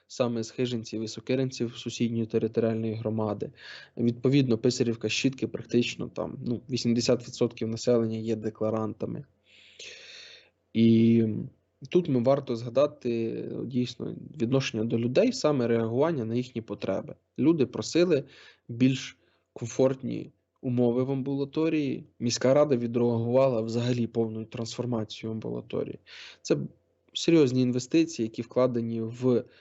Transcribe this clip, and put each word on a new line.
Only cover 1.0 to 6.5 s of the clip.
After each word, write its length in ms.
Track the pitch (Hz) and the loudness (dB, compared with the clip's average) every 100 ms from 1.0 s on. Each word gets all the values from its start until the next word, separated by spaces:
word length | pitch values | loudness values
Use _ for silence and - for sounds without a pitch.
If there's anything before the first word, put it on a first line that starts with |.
і 60 | 110 | -6
Сокиринців 680 | - - 131 131 - 117 117 | -8 -2 0 0 -2 -6 -6
сусідньої 500 | 120 - 120 117 110 | -8 -2 -2 0 0
територіальної 680 | 113 110 117 113 113 113 | 0 0 0 0 0 -2
громади. 560 | 107 110 110 107 101 - - - - - - | -4 -4 -2 -2 -2 -6 -10 -18 -18 -16 -2
Відповідно, 640 | 117 117 131 139 131 110 | -2 2 2 4 4 2
Писарівка, 500 | 127 123 117 113 110 | 2 2 0 0 -2
Щітки 380 | - 131 131 - | 0 0 0 -6
практично 640 | - - 120 120 - 104 | -6 -2 0 0 -2 -8
там, 300 | - 87 - | -6 -6 -6
ну, 140 | 127 | -6